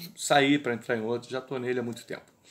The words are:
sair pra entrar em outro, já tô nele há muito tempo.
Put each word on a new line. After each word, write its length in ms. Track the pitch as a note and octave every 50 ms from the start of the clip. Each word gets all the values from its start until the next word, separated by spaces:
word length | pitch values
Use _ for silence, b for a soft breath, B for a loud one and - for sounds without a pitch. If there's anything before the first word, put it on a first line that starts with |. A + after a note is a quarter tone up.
| - - -
sair 460 | - - - D3+ C#3+ C#3 C#3 D3 C#3+ C#3+
pra 100 | B2+ A#2+
entrar 240 | A2 - - B2
em 60 | A2+ G#2+
outro, 260 | A2 A#2+ A#2+ A2+ -
já 140 | A#2+ C3 -
tô 160 | - C#3+ B2+
nele 200 | B2 B2 B2 B2
há 40 | A#2+
muito 240 | A#2+ A2+ A2+ -
tempo. 180 | - - - - _ _ _ B B